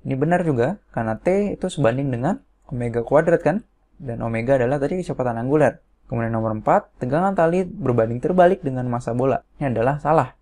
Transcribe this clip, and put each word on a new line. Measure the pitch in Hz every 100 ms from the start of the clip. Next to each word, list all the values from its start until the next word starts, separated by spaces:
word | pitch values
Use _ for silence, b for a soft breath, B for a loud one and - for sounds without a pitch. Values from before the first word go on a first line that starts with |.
| 135
ini |
benar | 131 147 175 170
juga, | 127 120 208 _
karena | - 113 110
T | - 190 202 180
itu | 185
sebanding | 185 127 123 143
dengan | 120 131 262 _ _ -
omega | 123 120 117
kuadrat | 113 143 165 170
kan, | 156 190 - _ _ _
dan | 131 117
omega | 117 113 117 135
adalah | 120 147
tadi | 139 185
kecepatan | 175 143 123 113
angguler. | 120 151 135 - _ _ _
Kemudian | 120 113
nomor | 113 110
empat, | 110 110 180 - _
tegangan | 127 143 190
tali | 190 165 180 180
berbanding | - 127 123 113 120
terbalik | 156 180 175 -
dengan | 143 131 123
massa | 120 123 120
bola, | 131 117 _ _
ini | 135
adalah | 113 120 147
salah | 147 160 123 -